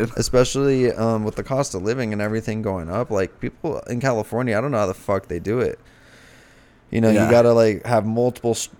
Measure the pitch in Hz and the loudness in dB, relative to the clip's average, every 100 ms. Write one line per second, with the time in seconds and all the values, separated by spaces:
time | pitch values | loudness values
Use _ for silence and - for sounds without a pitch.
0 | 113 - 117 123 127 135 139 131 123 - | -2 -2 0 2 2 2 0 2 2 0
1 | 113 110 107 - 101 131 139 92 98 131 | 0 0 -2 -6 -4 -4 -4 -4 -4 -2
2 | 113 104 104 110 113 110 107 95 82 98 | -2 -2 -2 -4 -4 -4 -4 -6 -4 -4
3 | 123 101 92 - 120 - 165 73 - 120 | -2 -2 -2 -4 -10 -6 -6 -6 -6 -4
4 | 135 113 104 113 127 107 135 120 98 95 | -2 -2 -2 -2 -2 -2 0 0 -2 -2
5 | - 98 - 87 90 120 110 - - - | -2 -2 -2 -6 -2 -2 -2 -4 -14 -20
6 | - - - - - _ _ _ _ 113 | -20 -20 -20 -20 -20 _ _ _ _ 2
7 | 110 107 87 120 117 117 113 98 - 117 | 4 4 6 6 6 6 4 2 0 0
8 | 104 113 123 117 117 110 - | 0 0 0 0 -2 -2 -6